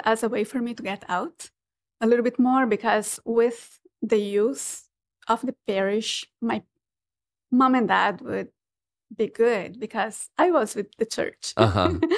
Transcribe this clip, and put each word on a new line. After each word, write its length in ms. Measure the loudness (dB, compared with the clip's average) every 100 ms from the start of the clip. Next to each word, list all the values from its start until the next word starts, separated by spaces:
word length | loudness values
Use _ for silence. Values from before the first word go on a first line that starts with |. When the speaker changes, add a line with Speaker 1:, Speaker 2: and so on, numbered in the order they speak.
Speaker 1:
as 180 | 0 0
a 60 | 0
way 140 | -2
for 160 | -4 -4
me 140 | -6
to 80 | -8
get 220 | -8 -10 -6
out 420 | -6 -6 -10 -20 _ _ _ _ -2
a 60 | 2
little 180 | 4
bit 140 | 2 2
more, 280 | 2 4 2
because 520 | 0 2 0 0 -8
with 560 | -2 2 2 0 -18 _ _ -8
the 160 | 0 0
youth 680 | 0 0 0 -2 -10 -12 -18 _ _ _ -4
of 120 | -4
the 120 | -4 -10 -4
parish, 600 | -2 0 -2 -4 -8 -10 -8
my 200 | -6 -6 -8 _ _ _ _ _ _ _ -2
mom 240 | 4 4
and 140 | 4 4
dad 320 | 4 2 0
would 280 | -6 -6 -8 _ _ _ _ _ -12 -6
be 120 | -4
good 500 | 0 2 0 -4 -10
because 500 | -8 -4 -6 -6 -8 0
I 120 | 2
was 240 | 2 0
with 140 | -4 -8 -6
the 80 | -6
church. 480 | -4 -6 -6 -6 2
Speaker 2:
Uh-huh. 380 | 2 4 2 2 0